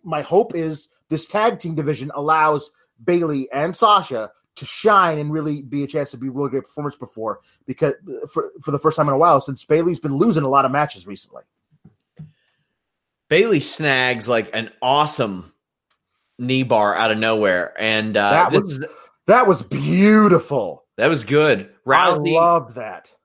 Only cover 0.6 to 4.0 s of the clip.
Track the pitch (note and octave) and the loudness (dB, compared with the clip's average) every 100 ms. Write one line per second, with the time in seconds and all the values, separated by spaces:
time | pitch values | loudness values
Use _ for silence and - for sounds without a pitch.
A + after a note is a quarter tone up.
0.6 | D#3+ D3 - _ - D#3 - G#3 A3+ G3 | -6 -8 -14 _ -8 -8 -4 0 0 -2
1.6 | E3+ D#3+ D3 B2 C#3 C#3+ D3 D#3+ D#3 D3 | -6 -4 -4 -4 -6 -6 0 2 2 0
2.6 | - _ _ _ A#2 F3 E3 C#3+ C3 C3+ | -4 _ _ _ -2 0 0 -4 -6 -4
3.6 | D#3+ F3+ A3 G3+ | -4 0 2 2